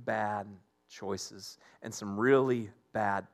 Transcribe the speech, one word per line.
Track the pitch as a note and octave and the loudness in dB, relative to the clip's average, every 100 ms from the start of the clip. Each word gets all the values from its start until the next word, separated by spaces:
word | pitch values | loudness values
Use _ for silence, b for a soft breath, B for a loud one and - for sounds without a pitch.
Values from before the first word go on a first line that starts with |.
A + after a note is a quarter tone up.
bad | A#2+ A2 G#2 G#2 G2+ F#2+ _ _ _ | -4 -2 0 -2 -6 -14 _ _ _
choices | - G2 G2 - G#2 - - b b | -10 -6 -6 -8 -14 -18 -18 b b
and | - | -14
some | G#2 G#2 G2+ | -8 -6 2
really | A#2+ C#3 C3 B2 G#2 - _ | 6 6 6 0 -4 -12 _
bad | A2 G#2 G2 F#2+ | -2 0 0 -4